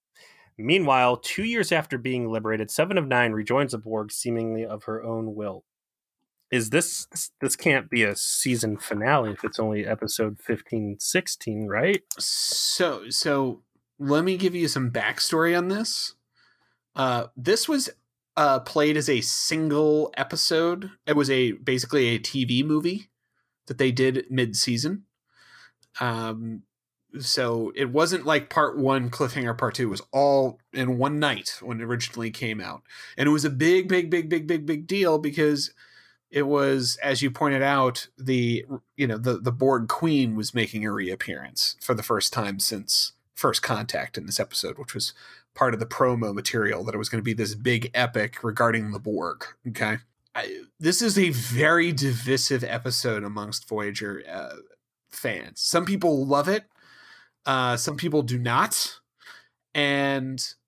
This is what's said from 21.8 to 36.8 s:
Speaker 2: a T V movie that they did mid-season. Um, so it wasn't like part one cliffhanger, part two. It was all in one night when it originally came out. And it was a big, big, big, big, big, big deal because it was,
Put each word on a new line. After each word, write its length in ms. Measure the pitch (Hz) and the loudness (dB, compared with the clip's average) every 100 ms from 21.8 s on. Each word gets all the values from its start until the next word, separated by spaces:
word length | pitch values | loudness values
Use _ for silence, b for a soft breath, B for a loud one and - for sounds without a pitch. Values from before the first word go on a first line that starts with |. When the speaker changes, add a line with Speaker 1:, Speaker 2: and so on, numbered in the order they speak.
| 120 147 120 | 2 2 4
Speaker 2:
a 100 | 117 | 2
T 260 | 117 131 123 | -2 -2 2
V 180 | 123 | 2
movie 460 | 151 151 170 196 - _ _ _ _ _ - | 2 2 0 -2 -8 _ _ _ _ _ -8
that 120 | 127 | 0
they 140 | 135 | 2
did 360 | 131 131 131 - | 4 2 2 0
mid-season. 720 | 127 117 101 - 117 147 196 - _ _ b b b b b _ - | 0 0 0 0 0 -2 -4 -10 _ _ b b b b b _ -6
Um, 640 | 123 117 113 110 117 110 - _ _ _ _ - | -4 -4 -6 -6 -8 -10 -14 _ _ _ _ -8
so 520 | 127 - 120 117 110 - | -2 0 0 -2 -2 -2
it 140 | 135 | 0
wasn't 360 | 139 165 180 143 | 2 2 2 2
like 240 | 151 - | 0 2
part 280 | 160 147 147 | 0 2 2
one 320 | 131 135 123 | 2 2 0
cliffhanger, 480 | - 131 139 120 113 | -2 -2 -2 -2 -2
part 180 | 120 - | -2 0
two. 120 | 117 | -2
It 40 | |
was 100 | 98 - | -4 -2
all 460 | 135 143 139 127 - _ | 2 6 6 4 -2 _
in 260 | 135 127 123 | -2 0 0
one 220 | 139 151 | 0 2
night 380 | 147 110 - - | 0 0 -6 -10
when 200 | 120 113 | -8 -8
it 20 | |
originally 480 | 117 120 117 120 113 | -4 -4 -4 -6 -8
came 300 | 110 120 107 | -4 -6 -4
out. 220 | 92 - B B B - | -8 -12 B B B 0
And 100 | 143 | 4
it 40 | |
was 120 | 151 | 4
a 60 | 143 | 2
big, 380 | 131 160 185 185 | 4 6 6 4
big, 200 | 185 165 | 2 2
big, 200 | 175 160 | 0 0
big, 160 | 165 151 | -2 0
big, 180 | 165 147 | -2 -2
big 220 | 151 165 | -4 -2
deal 300 | 196 180 156 | 2 4 2
because 560 | 151 147 151 143 - b b b b b _ | 0 2 2 2 -2 b b b b b _
it 140 | 143 | -2
was, 540 | 143 143 139 135 | 2 2 4 2